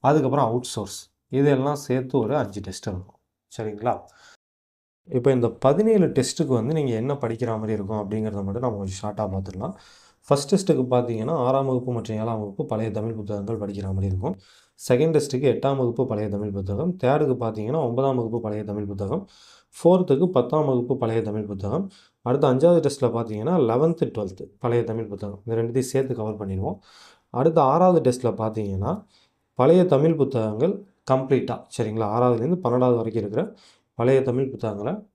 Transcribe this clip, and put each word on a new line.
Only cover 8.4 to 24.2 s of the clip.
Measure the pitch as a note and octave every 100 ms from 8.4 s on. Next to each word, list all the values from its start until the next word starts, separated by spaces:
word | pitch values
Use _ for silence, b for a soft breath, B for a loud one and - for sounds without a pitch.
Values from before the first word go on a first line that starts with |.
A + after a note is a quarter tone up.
மட்டும் | G2 G2
நம்ம | B2+ G#2
கொஞ்சம் | G2 F#2
ஷார்ட்டா | G#2+ G#2 G#2+
பார்த்துடலாம். | F#2+ G2 F#2 B2+ G3 b b b b -
ஃபர்ஸ்ட் | C#3 -
டெஸ்ட்டுக்கு | F#3+ F#3+ C#3+
பாத்தீங்கன்னா, | B2+ B2 A#2+ A2+ A2+ D#3+
ஆறாம் | B2 C3+ C3+
வகுப்பு | B2+ B2+
மற்றும் | A#2+ G#2 A2
ஏழாம் | A2 A2+
வகுப்பு | G#2 F#2+ A#2
பழைய | A2 A2
தமிழ் | G#2 A2
புத்தகங்கள் | A2 G2+ G#2 G2+ A2+
படிக்கிற | G2+ G2+
மாதிரி | F#2+ F#2+ G2
இருக்கும். | F#2+ B2+ F#3+ b b b _
செகண்ட் | - B2 D#3+
டெஸ்ட்டுக்கு | D3+ D3 B2+ C#3
எட்டாம் | A2+ C#3 C#3
வகுப்பு | B2 A#2 B2
பழைய | G#2+ G#2+
தமிழ் | G2+ G#2+
புத்தகம், | G2 F#2+ G2+ E3+ F3+
தேர்டுக்கு | B2 D3 D3 A#2+
பாத்தீங்கன்னா, | A2+ G#2+ G#2+ D#3
ஒன்பதாம் | C3 A#2 C#3 B2+
வகுப்பு | A2+ A#2
பழைய | A2 G#2
தமிழ் | G#2 G#2 G2+
புத்தகம், | G2 G2 D#3 G3 b b b b -
ஃபோர்த்துக்கு | E3+ F3+ F3+ C3+ F3+
பத்தாம் | C3+ B2 D#3 D3
வகுப்பு | B2+ A#2+ C3
பழைய | A#2 A2+
தமிழ் | G#2 G#2
புத்தகம், | G#2 G2 G2+ C#3 F#3+ B B B A#2+
அடுத்து | C3+ C#3+
அஞ்சாவது | B2+ E3 F3
டெஸ்ட்ல | C#3+ - B2
பாத்தீங்கன்னா, | A2+ A2 G#2+ A#2 F3+
லெவன்த்து, | A#2+ A#2 D#3+ E3+ C3+
டுவெல்த்து | -